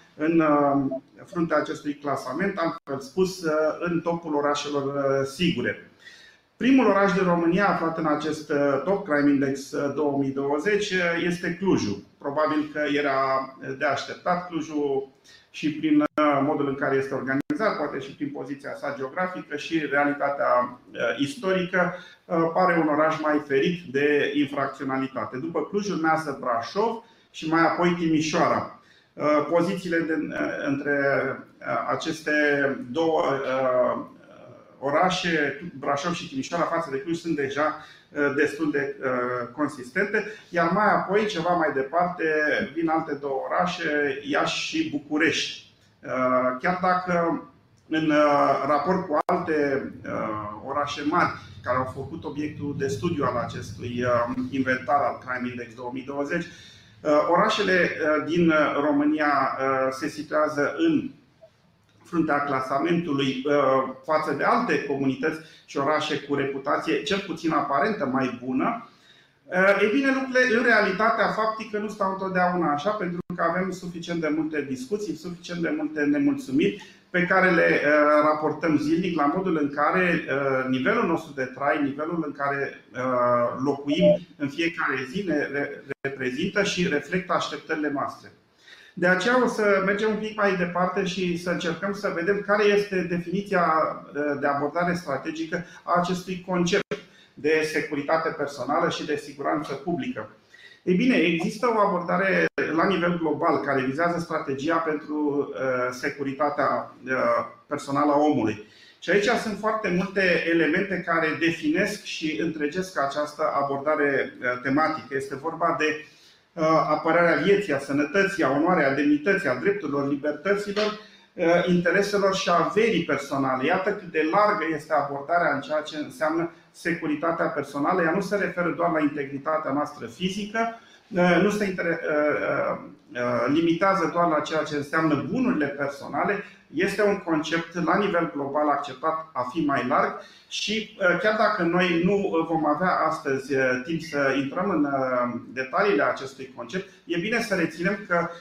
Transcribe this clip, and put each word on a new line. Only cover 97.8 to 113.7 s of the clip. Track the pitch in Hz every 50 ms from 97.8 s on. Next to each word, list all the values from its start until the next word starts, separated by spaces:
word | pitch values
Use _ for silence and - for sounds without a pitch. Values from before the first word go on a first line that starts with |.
| - - 151 143 139 160 160 160 - 156
personală | - - 143 - - 127 120 123 147 170 175 160
și | - - 151
de | 151 147
siguranță | 139 - 147 131 143 143 151 160 151 - - 139
publică. | - - 180 170 139 127 127 123 110 110 - - _ _ _ - - - - - - _
Ei | - 185
bine, | 180 247 262 233
există | 175 160 175 170 160 175 220 - - 247 240 226
o | 214
abordare | 202 185 180 175 170 180 180 180 190 190 180 175 165 151 - - 131 - 156
la | 165 185
nivel | 196 190 170 175 175 175 165
global | 160 151 147 135 165 165 147 135 -
care | 143 135 131 127
vizează | 131 131 151 170 175 170 170
strategia | 170 - 160 151 - 143 135 127 131 160 165
pentru, | 160 - 156 151 147 - 147 151 151 151 147 139 143 131 131
uh, | - - 131 131 127 127 123 127
securitatea, | 127 - 151 143 139 - 139 135 135 - 156 - 190 151 135 117 123 120 - - - - 120
uh, | 127 131 127 120 120 117 117 - - - - _
personală | _ 147 147 - 143 139 143 147 147 143
a | 147
omului. | 151 151 143 123 110 107 107 104 - - - - - - - _
Și | - 165
aici | 185 208 - 254 233 - -
sunt | 220 196 180
foarte | 214 214 220 - 185 185 180
multe | 180 196 196 - 202 190 180 170 160 - 165 170
elemente | 165 156 147 160 190 202 196 190 175 -
care | 175 165 165 160 156 143 131
definesc | 165 165 - - 160 147 160 185 208 202 - - -
și | - - - 165 156 151 - 175
întregesc | 165 - 151 147 147 160 185 180 - - 156 143
această | 139 139 151 147 143 - - 156 - - 143 139
abordare, | 139